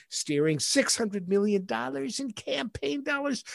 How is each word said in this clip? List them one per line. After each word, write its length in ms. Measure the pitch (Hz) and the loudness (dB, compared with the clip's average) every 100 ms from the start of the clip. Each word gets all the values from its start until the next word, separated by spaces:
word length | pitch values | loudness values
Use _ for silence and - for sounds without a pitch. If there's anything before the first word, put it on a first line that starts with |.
| - | -10
steering 480 | - - 147 156 151 | -8 -2 2 4 2
six 400 | - 269 - - | 2 4 4 2
hundred 320 | 220 202 175 | 0 -2 2
million 380 | 202 208 202 190 | 2 4 2 2
dollars 520 | 226 254 277 269 - | -2 -2 -4 -4 -4
in 120 | 269 | -6
campaign 720 | - - 277 247 - 285 285 | -6 -4 -2 -4 -4 -2 -2
dollars 400 | 294 285 285 240 - | -2 -2 -2 -4 -6